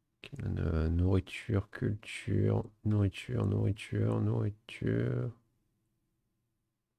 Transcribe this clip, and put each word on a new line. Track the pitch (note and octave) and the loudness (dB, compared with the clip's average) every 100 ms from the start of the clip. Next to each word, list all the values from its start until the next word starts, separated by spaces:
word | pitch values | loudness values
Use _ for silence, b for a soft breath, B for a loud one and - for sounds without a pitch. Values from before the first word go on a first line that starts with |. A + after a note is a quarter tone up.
| _ _ | _ _
qui | - - | -14 -8
me | |
donne, | G2+ F2+ | -4 -2
euh, | F2 E2 D#2+ | 0 2 2
nourriture, | E2+ F2+ F#2+ - - - G2+ - | 2 4 2 0 -8 -2 0 -2
culture, | - G#2 G#2 - - - G2+ G#2 G#2+ G#2+ - G#2+ | -4 -2 -2 -8 -10 -2 2 4 2 -2 -4 0
nourriture, | G#2+ G2+ - - A#2+ G2+ | 4 2 0 -4 0 0
nourriture, | G2+ G#2 G2+ - G#2+ G#2+ A2 | 2 2 0 -4 0 0 2
nourriture. | G#2+ A#2 G#2+ G#2 - - A2+ A2+ A#2+ B2 A#2+ - _ _ _ _ _ _ _ _ _ _ _ _ _ _ _ | 0 0 -2 -6 -14 -6 -2 0 0 -2 -4 -8 _ _ _ _ _ _ _ _ _ _ _ _ _ _ _